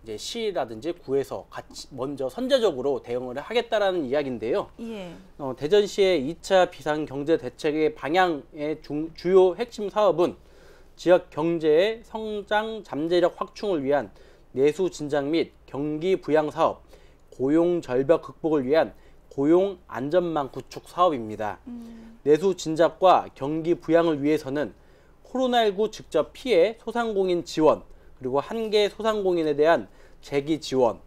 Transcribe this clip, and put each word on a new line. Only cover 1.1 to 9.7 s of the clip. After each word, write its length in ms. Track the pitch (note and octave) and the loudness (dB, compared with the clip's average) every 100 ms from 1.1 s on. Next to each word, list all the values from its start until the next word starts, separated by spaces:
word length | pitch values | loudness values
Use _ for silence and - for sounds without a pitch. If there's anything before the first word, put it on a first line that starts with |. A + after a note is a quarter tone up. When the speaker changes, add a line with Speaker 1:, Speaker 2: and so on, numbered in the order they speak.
| C3+ C3 A2+ - | -2 -2 -10 -10
Speaker 1:
같이 380 | - - - - | -16 -14 -18 -16
먼저 380 | C3+ C3 C#3 C3 | -10 -8 -6 -8
선제적으로 720 | - B3+ C4 A3 C3+ C3+ B2+ | -6 0 2 2 0 -2 -4
대응을 360 | - B2 B2+ B2 | -4 -6 -6 -10
하겠다라는 680 | D3+ A#3 A#3 A3 G3+ F#3 C3 | -4 -4 0 0 0 0 -2
이야기인데요. 680 | C#3+ C#3 A#2+ G#2+ F#3+ - - | -2 -2 -6 -2 -2 -4 -12
Speaker 2:
예. 340 | A3+ G#3+ F3+ D#3+ - - | -14 -12 -14 -16 -20 -10
Speaker 1:
어, 160 | C#3 B2 | -10 -6
대전시의 680 | D3+ G#3 G#3 - F#3+ F3 C3 | 2 2 2 2 2 2 -2
이 120 | E3 | -8
차 280 | - F#3+ F3 | 2 4 4
비상경제 680 | - D3+ D3+ D3 C3 D3 D#3+ | 0 -4 -4 -4 -6 0 0
대책의 580 | B2+ - D#3+ D3+ D3+ D3+ | -2 -4 -4 0 -2 -2
방향의 880 | C3+ F3 F#3 D3 - D3+ D3 D3 | -2 0 2 0 -8 -10 -8 -8
중-, 320 | - D3 D#3+ | -8 -8 -8
주요 440 | - F3 F#3+ F#3 E3+ | -6 4 6 6 2
핵심 320 | B3 | -8